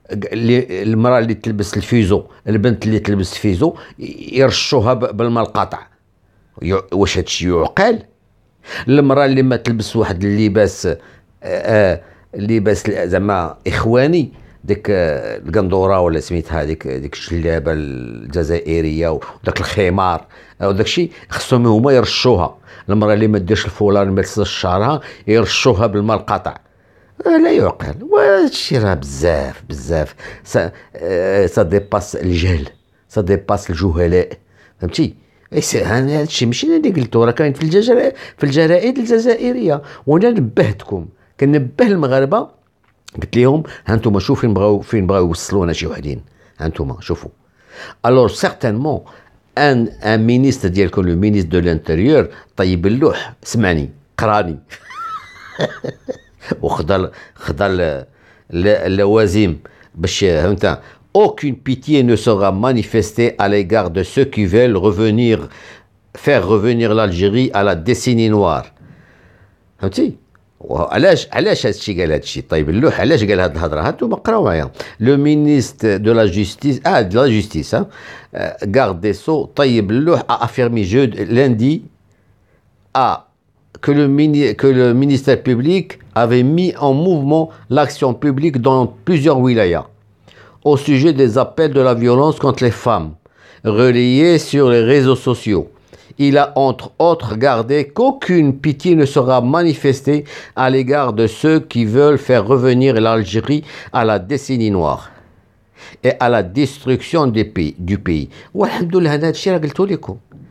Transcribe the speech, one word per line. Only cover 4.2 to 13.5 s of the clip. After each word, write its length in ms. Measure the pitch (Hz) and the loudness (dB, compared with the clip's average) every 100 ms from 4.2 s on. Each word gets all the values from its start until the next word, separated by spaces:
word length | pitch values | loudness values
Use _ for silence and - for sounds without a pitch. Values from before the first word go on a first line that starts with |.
| - | -6
يرشوها 600 | 127 135 - - 135 107 | 0 2 0 -2 0 2
ب-، 220 | 123 123 104 | 0 -2 -4
بالماء 280 | 120 117 | -2 -2
القاطع. 340 | 107 107 95 - - _ _ _ _ _ _ - | -2 -2 -4 -6 -16 _ _ _ _ _ _ -10
يع-، 320 | 85 95 - | -2 -2 -2
واش 240 | 95 95 95 | 0 0 0
هادشي 300 | 87 - 87 | -4 -4 0
يعقل؟ 480 | 87 78 - 208 240 - _ _ _ _ _ - - - | 0 0 0 0 0 -6 _ _ _ _ _ -16 -8 2
المرأة 360 | 143 139 135 | 4 4 4
اللي 180 | 139 131 | 2 2
ما 140 | 131 120 | 2 0
تلبس 400 | - 117 104 117 | -2 -4 -2 -2
واحد 280 | 101 87 | -2 -2
اللباس، 600 | 101 104 107 101 98 - - | -2 0 2 2 2 0 -6
آه، 120 | - - - _ _ | -6 -10 -20 _ _
آه، 560 | - 90 - 107 98 76 - - _ | -8 -6 0 2 2 0 -8 -20 _
اللباس 540 | - 104 113 104 98 110 | -8 -2 0 0 -2 -2
ال-، 200 | 98 87 | -4 -2
زعما 480 | 90 101 98 82 | -2 0 -2 -4